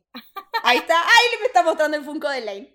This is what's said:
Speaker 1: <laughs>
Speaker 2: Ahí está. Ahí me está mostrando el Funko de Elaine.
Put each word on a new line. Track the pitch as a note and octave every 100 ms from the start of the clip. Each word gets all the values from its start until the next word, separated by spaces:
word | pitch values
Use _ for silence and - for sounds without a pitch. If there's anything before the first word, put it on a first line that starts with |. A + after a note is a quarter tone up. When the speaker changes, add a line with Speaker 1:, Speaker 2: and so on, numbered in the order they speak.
| _
Speaker 1:
<laughs> | A#3+ - F#4+ - A4
Speaker 2:
Ahí | A#3 B3+
está. | - E4
Ahí | E4+ A#4 A#4+ A4+
me | G#4
está | F#4
mostrando | E4+ E4 D4+ D4+
el | C#4+
Funko | D4 C#4+
de | C4+
Elaine. | D#4 D4 C#4+